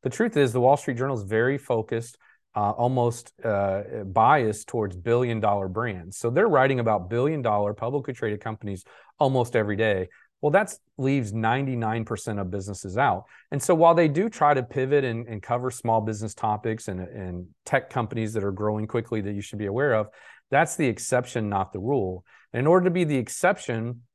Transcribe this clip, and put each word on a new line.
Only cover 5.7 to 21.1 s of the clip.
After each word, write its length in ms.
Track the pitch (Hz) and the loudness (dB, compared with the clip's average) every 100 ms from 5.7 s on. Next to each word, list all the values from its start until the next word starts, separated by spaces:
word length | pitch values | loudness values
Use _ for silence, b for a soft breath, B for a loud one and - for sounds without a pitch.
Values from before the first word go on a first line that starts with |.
| 92 120 92 85 - | -4 -6 -8 -12 -6
So 120 | 117 | -2
they're 200 | 135 220 | 2 4
writing 320 | 143 135 131 | 4 4 4
about 280 | 113 104 87 | 2 0 0
billion 320 | 117 139 156 | 0 0 0
dollar 320 | 117 104 104 | 0 0 0
publicly 400 | 107 117 143 113 | -2 -4 -4 -6
traded 280 | 127 113 104 | -4 -4 -4
companies 420 | 110 110 104 92 - B B _ | -6 -8 -8 -10 -12 B B _
almost 360 | 139 131 120 | 2 2 2
every 220 | 120 104 101 | 0 0 0
day. 320 | 110 98 90 b b _ | 2 0 -2 b b _
Well, 100 | 147 | 2
that's 280 | 180 208 - _ - | 2 2 -8 _ -4
leaves 360 | 135 139 110 | 0 0 0
ninety-nine 680 | 110 110 127 139 120 110 113 | -2 0 0 -2 -2 -2 -4
percent 360 | 110 110 - 104 | -4 -6 -6 -6
of 120 | 92 | -4
businesses 460 | 101 98 95 98 98 | -6 -6 -10 -6 0
out. 280 | 135 92 - b b | 2 0 -6 b b
And 120 | 143 | -4
so 100 | - | 2
while 220 | 165 170 | 6 6
they 140 | 165 160 | 6 4
do 200 | 143 226 | 2 -2
try 240 | - 147 | 2 4
to 100 | 139 | 4
pivot 420 | 120 139 131 147 | 0 -4 2 2
and, 220 | 131 113 117 | 2 -4 -6
and 140 | 107 | -10
cover 300 | - 123 127 | -4 -2 -2
small 300 | - 117 113 | -4 0 0
business 320 | 107 104 107 | 0 -6 -8
topics 560 | - 110 107 113 110 - | -4 -2 -2 -2 -4 -6
and, 100 | 92 | -8
and 480 | 90 110 92 87 90 _ | -8 -10 -8 -10 -12 _
tech 240 | - 135 - | -2 -2 0
companies 440 | 127 113 117 110 | -4 -4 -4 -4
that 100 | 110 | -2
are 80 | 101 | -4
growing 340 | 95 107 107 | -2 -2 -2
quickly 360 | 107 120 117 110 | -2 -4 -2 -4
that 120 | 101 | -4
you 80 | 101 | -6
should 180 | - 101 | -8 -6
be 60 | |
aware 280 | 101 113 143 | -4 0 2
of, 160 | 110 104 B B B _ | 2 0 B B B _
that's 240 | 139 160 | 2 2
the 100 | - | 0
exception, 600 | 139 104 - | -2 -2 0